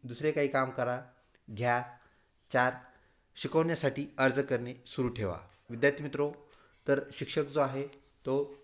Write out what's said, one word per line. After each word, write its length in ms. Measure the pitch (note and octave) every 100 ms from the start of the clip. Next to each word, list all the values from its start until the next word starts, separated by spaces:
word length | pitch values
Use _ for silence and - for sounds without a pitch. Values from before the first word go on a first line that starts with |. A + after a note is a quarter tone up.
दुसरे 260 | B2+ A#2+ D3+
काही 160 | D3+ C#3+
काम 220 | C3+ C3
करा, 300 | B2+ B2 B2+ C3 _ _ - -
घ्या. 320 | G#2 B2 A#2+ B2 - - _ _ _ _
चार, 220 | B2+ B2 B2+ - - _ _ _ -
शिकवण्यासाठी 720 | - D#3+ E3 E3 C#3+ - D3 -
अर्ज 220 | C3 B2+
करणे 340 | C#3 B2 A#2+ B2+ -
सुरू 220 | - B2
ठेवा. 300 | - G2+ E2+ - - _
विद्यार्थी 320 | A#2 C#3+ C#3+
मित्रो, 280 | D3 - D3 D3 - - _ - -
तर 120 | C#3 -
शिक्षक 320 | - C3+ -
जो 160 | C#3+ C#3+
आहे 260 | C3+ C3+ C#3+ - - _ -
तो 280 | C3+ C#3 -